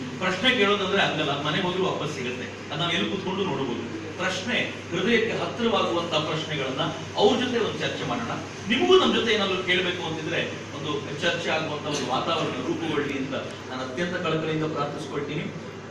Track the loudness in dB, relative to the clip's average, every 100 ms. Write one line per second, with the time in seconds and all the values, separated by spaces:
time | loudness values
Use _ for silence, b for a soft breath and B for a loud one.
0 | -8 -2 -2 2 4 6 4 4 2 2
1 | 2 2 0 0 0 0 0 0 0 0
2 | -2 -4 -4 -4 -8 -10 -8 -4 0 0
3 | 0 -2 -2 -2 0 0 -2 -4 -6 -8
4 | -8 -4 -4 -2 -2 -2 -2 -6 -6 -2
5 | 4 4 2 0 -2 0 2 2 2 0
6 | 0 0 0 -2 -2 -2 -2 -2 -2 -4
7 | -6 4 6 6 2 2 0 0 -2 -2
8 | -2 -2 -2 -4 -6 -8 -2 4 8 8
9 | 8 4 4 2 2 0 2 2 2 -2
10 | -4 -4 -2 -2 -2 -6 -8 -8 -4 -4
11 | -4 -2 0 0 0 0 -2 -4 -2 -2
12 | 0 0 0 0 0 -2 -2 -2 0 0
13 | 0 -2 -2 -4 -6 -10 -8 -6 -6 -2
14 | -2 0 0 0 0 0 0 -2 -2 -4
15 | -6 -4 -4 -4 -6 -8 -10 -12 -8